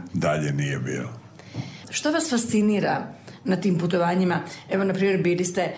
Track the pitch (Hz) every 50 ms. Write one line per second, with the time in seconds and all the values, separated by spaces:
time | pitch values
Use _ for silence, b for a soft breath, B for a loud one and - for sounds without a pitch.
0 | - - - 80 82 80 76 78 76 71 71 71 71 71 67 65 62 62 - 65
1 | 60 60 - - - - - B B B B B B B B B B - - -
2 | - 294 311 330 320 - 247 226 - - 220 214 208 214 208 190 160 151 147 -
3 | - - B B B B B B B - 185 180 - 196 180 165 170 170 190 175
4 | 170 175 180 185 185 180 170 160 B B B B B B 196 196 196 190 185 190
5 | 196 196 190 175 165 175 175 175 185 180 - 190 175 156 -